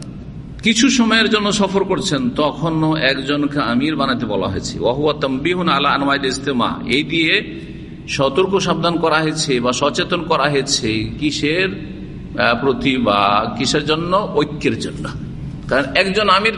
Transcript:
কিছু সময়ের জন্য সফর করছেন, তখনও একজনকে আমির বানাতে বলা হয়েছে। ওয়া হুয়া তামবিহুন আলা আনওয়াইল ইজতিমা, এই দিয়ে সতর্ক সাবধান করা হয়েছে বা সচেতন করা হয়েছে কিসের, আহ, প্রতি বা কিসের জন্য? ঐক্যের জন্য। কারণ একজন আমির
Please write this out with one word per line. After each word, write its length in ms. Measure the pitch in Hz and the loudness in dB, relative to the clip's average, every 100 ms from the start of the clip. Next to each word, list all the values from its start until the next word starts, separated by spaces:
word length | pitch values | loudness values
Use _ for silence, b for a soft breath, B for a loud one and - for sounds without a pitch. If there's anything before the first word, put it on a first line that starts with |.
| - - - - - - | -12 -14 -14 -14 -12 -4
কিছু 260 | 220 220 269 | 0 4 4
সময়ের 400 | 254 226 220 220 | 4 4 4 4
জন্য 220 | 214 208 | 2 2
সফর 320 | 202 190 196 | 2 2 2
করছেন, 460 | 190 175 - 143 127 | 0 0 0 0 0
তখনও 680 | - 151 139 165 160 156 156 | 0 0 0 -2 2 2 2
একজনকে 640 | 131 135 131 147 143 143 | 2 0 -2 -2 0 0
আমির 360 | 117 120 147 151 | 0 0 0 0
বানাতে 300 | 135 120 117 | 0 0 -2
বলা 220 | 98 95 | -2 0
হয়েছে। 320 | 92 - - | -2 -4 -2
ওয়া 140 | 95 | 0
হুয়া 200 | 131 151 147 | 2 0 0
তামবিহুন 480 | 143 131 156 180 160 | -2 -2 0 0 2
আলা 200 | 139 143 | 2 2
আনওয়াইল 360 | 131 139 139 135 | 2 2 0 0
ইজতিমা, 540 | 127 139 127 104 - - | -2 -2 0 0 -2 -2
এই 180 | 139 | 0
দিয়ে 580 | 156 165 160 196 226 B B B B B - | 0 0 2 0 -2 B B B B B -8
সতর্ক 520 | - 139 139 190 190 | -2 0 2 2 2
সাবধান 360 | 175 160 165 165 | 0 0 0 0
করা 240 | 165 156 | 2 2
হয়েছে 400 | 156 151 - 127 | 0 -2 0 0
বা 140 | 120 | 2
সচেতন 480 | 127 147 160 175 175 | 2 0 0 -2 -2
করা 280 | 165 160 143 | 0 2 2
হয়েছে 600 | 143 131 - 113 110 110 113 | 2 0 -2 0 -2 -2 -2
কিসের, 500 | 147 143 147 170 190 190 - - - - - - | -2 0 0 0 0 -4 -10 -10 -12 -12 -10 0
আহ, 160 | 117 117 | 2 2
প্রতি 360 | 135 120 139 131 | 2 0 0 2
বা 560 | 113 101 101 101 113 113 | 2 4 4 2 0 -2
কিসের 280 | 135 160 147 | 0 0 0
জন্য? 440 | 156 175 190 208 147 | 0 2 0 0 0
ঐক্যের 440 | 151 151 135 113 | -2 0 -2 -2
জন্য। 300 | - - - - - - - - - | -4 -8 -8 -8 -10 -10 -10 -10 -2
কারণ 160 | 123 139 - | 0 2 0
একজন 340 | 196 190 208 | 2 2 4
আমির 240 | 190 220 | 4 2